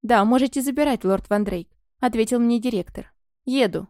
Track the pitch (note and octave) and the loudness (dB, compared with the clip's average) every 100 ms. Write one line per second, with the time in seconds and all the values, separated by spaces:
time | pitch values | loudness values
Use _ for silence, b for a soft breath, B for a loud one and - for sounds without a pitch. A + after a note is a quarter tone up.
0 | G#3+ A#3 G#3 B3 C4 C#4 C4 C4 D4 A#3 | 2 2 4 4 2 -2 -4 0 0 0
1 | F#3 F#3+ - G#3 G3+ F#3 E3+ _ _ _ | 0 -2 -2 -2 -2 -6 -10 _ _ _
2 | B3+ A#3 A3 B3 A#3 A#3 A#3+ A3+ F3 - | -4 0 0 2 2 0 -2 -4 -6 -12
3 | - _ _ _ - C4 A3+ D3+ F#3+ | -18 _ _ _ -4 0 0 0 -10